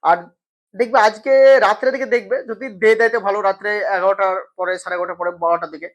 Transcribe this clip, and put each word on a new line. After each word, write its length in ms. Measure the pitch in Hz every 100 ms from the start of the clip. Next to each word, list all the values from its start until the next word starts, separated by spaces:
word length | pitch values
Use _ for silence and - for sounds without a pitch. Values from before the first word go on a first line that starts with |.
আর 160 | 156 175 - _ _ _ _
দেখবে 260 | 196 233 240
আজকে 600 | 214 214 269 269 269 269
রাত্রের 340 | 220 214 262
দিকে 120 | 262 254
দেখবে, 380 | 240 196 254
যদি 220 | - 214 262
ডে 260 | 190 220 220
দেয় 140 | 226
তো 100 | 233
ভালো, 220 | 202 202
রাত্রে 300 | 196 196 202 208
এগারোটার 600 | 190 190 190 196 190 185 - -
পরে, 160 | 180 180
সাড়ে 180 | 185 180
এগারোটার 200 | 180 175
পরে, 160 | 175
বারোটার 380 | 175 170 170 165
দিকে। 200 | 151 170